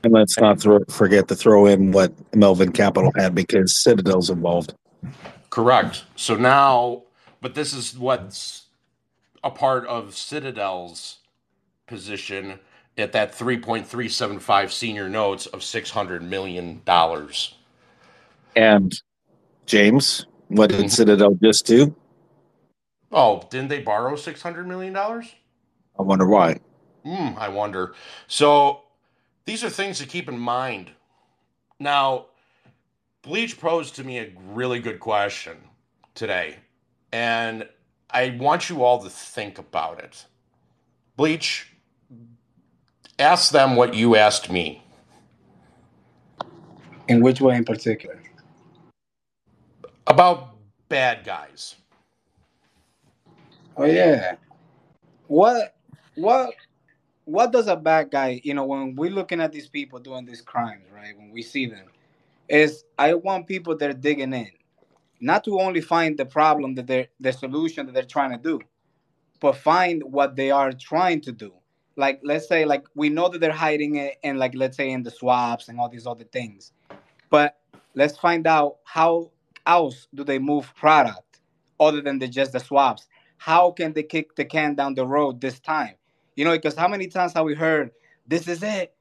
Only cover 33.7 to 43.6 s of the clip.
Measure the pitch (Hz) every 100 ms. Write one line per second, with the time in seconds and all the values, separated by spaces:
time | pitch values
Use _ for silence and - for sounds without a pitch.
33.7 | 165 143 - 131 123 110 90 92 107 127
34.7 | 120 117 98 110 104 101 - - 82 _
35.7 | _ _ _ _ - 110 92 82 73 _
36.7 | _ _ _ _ 117 117 117 117 110 -
37.7 | _ _ _ _ 127 127 120 135 175 -
38.7 | 160 123 123 95 - - - 101 95 90
39.7 | 80 80 85 - - _ _ _ _ _
40.7 | _ _ _ _ - 156 160 - - -
41.7 | _ _ _ _ 117 117 120 _ _ _
42.7 | _ _ _ _ - 143 175 - 143